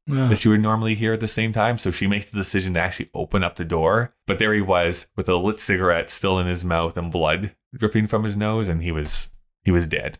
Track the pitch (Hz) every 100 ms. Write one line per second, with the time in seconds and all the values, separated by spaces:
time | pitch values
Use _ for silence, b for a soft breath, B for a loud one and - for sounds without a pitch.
0 | - 135 131 104 110 107 107 110 110 107
1 | 110 110 110 - 113 110 110 120 95 82
2 | 98 101 - 104 92 98 92 87 90 -
3 | - 82 80 98 85 - 82 82 80 110
4 | 120 _ - 98 107 107 95 90 85 87
5 | - - 92 87 98 107 - 92 92 85
6 | - - 98 92 90 87 90 82 82 87
7 | 87 85 78 85 101 - _ 123 110 110
8 | 107 110 107 101 107 110 101 80 85 78
9 | 73 - - - _ _ - 175 160 -
10 | -